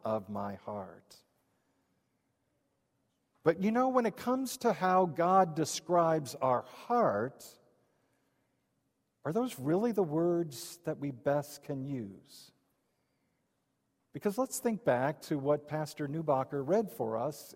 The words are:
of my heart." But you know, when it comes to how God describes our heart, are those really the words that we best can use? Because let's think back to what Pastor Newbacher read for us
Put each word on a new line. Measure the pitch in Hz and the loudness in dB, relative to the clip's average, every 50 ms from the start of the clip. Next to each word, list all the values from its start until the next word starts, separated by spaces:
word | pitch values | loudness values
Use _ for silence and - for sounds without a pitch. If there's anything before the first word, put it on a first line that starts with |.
| - | -4
of | 113 110 110 95 104 | -4 -4 -4 -4 -6
my | 104 101 101 101 98 | -8 -8 -6 -8 -8
heart." | 95 - - 104 104 95 90 87 98 - _ - - _ _ _ _ _ _ _ _ _ _ _ _ _ _ _ _ _ _ _ _ _ _ _ _ _ _ _ _ _ _ _ _ _ _ _ _ _ _ _ _ _ _ _ _ - | -10 -10 -10 -10 -10 -10 -12 -14 -20 -20 _ -20 -20 _ _ _ _ _ _ _ _ _ _ _ _ _ _ _ _ _ _ _ _ _ _ _ _ _ _ _ _ _ _ _ _ _ _ _ _ _ _ _ _ _ _ _ _ 2
But | 156 170 185 | 2 2 4
you | 190 214 | 2 2
know, | 220 247 254 262 | 2 4 2 4
when | 254 254 233 | 4 2 2
it | 214 - - | 2 0 -2
comes | - 240 254 262 269 240 - - | -2 -2 0 0 -2 -4 -6 -2
to | - 233 190 | 0 0 0
how | 143 185 185 185 185 190 | 2 2 4 4 4 4
God | 175 139 147 170 175 185 190 185 175 147 | 4 2 2 2 6 6 6 6 4 2
describes | 160 156 - - - - - 180 170 170 165 160 160 147 120 - | 0 -2 -2 -2 -6 -2 2 4 4 6 6 4 2 0 -4 -4
our | 139 131 131 123 120 - | -2 2 2 2 2 0
heart, | - - - - - 240 240 220 147 101 101 113 131 - - - - - - _ _ _ _ _ _ _ _ _ _ _ _ _ _ _ _ _ _ _ _ _ _ _ _ _ _ _ _ _ _ _ _ - | -4 -12 -14 -4 0 2 4 4 4 2 2 -2 -4 -6 -10 -18 -20 -20 -20 _ _ _ _ _ _ _ _ _ _ _ _ _ _ _ _ _ _ _ _ _ _ _ _ _ _ _ _ _ _ _ _ -8
are | 135 | -4
those | 165 226 254 247 - 139 | -2 -2 -2 -4 -4 -6
really | 127 143 165 190 226 240 | -2 0 0 2 2 0
the | 220 208 190 | 2 0 0
words | 151 147 160 170 175 175 170 170 151 135 - - - - - - | 0 0 2 2 2 2 2 0 -2 -6 -12 -14 -14 -16 -12 -8
that | 160 156 - | -8 -6 -6
we | 143 143 | -6 -6
best | 131 113 - 143 143 147 139 - - - - | -6 -4 -2 0 0 0 0 -4 -8 -14 -10
can | - 139 135 131 | -8 -8 -6 -6
use? | 143 139 127 113 98 95 - - _ - - - - _ _ _ _ _ _ _ _ _ _ _ _ _ _ _ _ _ _ _ _ _ _ _ _ _ _ _ _ _ _ _ _ | -6 -6 -6 -6 -8 -10 -14 -20 _ -20 -20 -20 -20 _ _ _ _ _ _ _ _ _ _ _ _ _ _ _ _ _ _ _ _ _ _ _ _ _ _ _ _ _ _ _ _
Because | - - - 214 190 220 | -12 -6 -4 -2 -2 -2
let's | 262 262 - - | -2 -4 -4 -4
think | - 240 220 - - | -2 -2 -2 0 2
back | - 123 120 131 147 156 - - | 2 2 2 2 0 -2 -4 -6
to | - 165 143 | -4 -4 0
what | 135 143 147 147 147 - | 2 2 2 0 0 -4
Pastor | 151 156 156 147 - - 151 139 | -6 -6 -6 -6 -6 -6 -6 -6
Newbacher | 143 165 165 151 143 131 131 - - 139 135 139 | -4 -2 0 2 2 2 0 -2 -4 -4 -2 0
read | 180 220 226 175 | 0 0 0 -2
for | - - 123 110 110 110 | -4 -6 -4 -2 -2 -2
us | 120 151 147 - - - - | -2 -4 -6 -8 -14 -16 -12